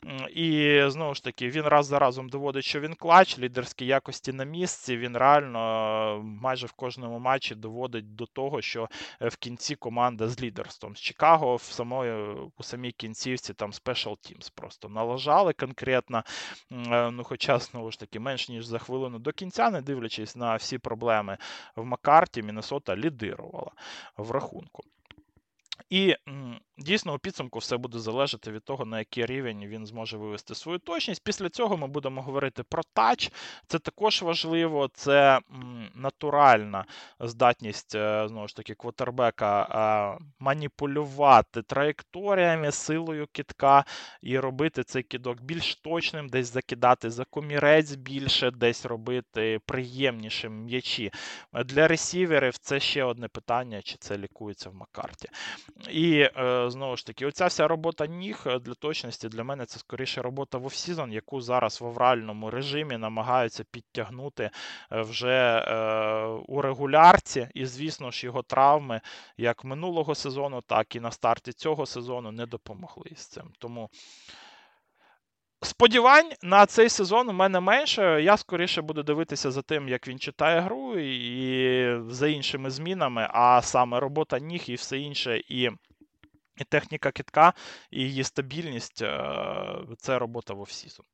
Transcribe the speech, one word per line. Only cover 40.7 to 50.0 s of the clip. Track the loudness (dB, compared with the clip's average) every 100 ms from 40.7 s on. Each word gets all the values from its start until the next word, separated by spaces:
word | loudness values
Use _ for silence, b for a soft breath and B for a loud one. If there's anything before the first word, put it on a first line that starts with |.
| -6 -4 -2 -4 4 10 10 8 -4
траєкторіями, | -4 0 0 -2 -10 -10 -2 2 4 2 0
силою | -4 -4 -4 -4 -6 -8
кидка | -10 -12 2 8 8 6 B B B
і | -4 -2
робити | -2 -2 -2 -2
цей | -4 -4
кидок | -4 -8 -6 -8
більш | -8 -6 -4 -6
точним, | -4 -2 -2 -6 -4
десь | -2 -2
закидати | -4 -6 2 4 4 2
за | -8
комірець | -8 -8 -4 2 6 6 6
більше, | -4 -8 -6 0 2 0
десь | 2 2 2 -6
робити | -8 -4 -6 -4 -2 -2 -2 -4
приємнішим | -6 -6 -2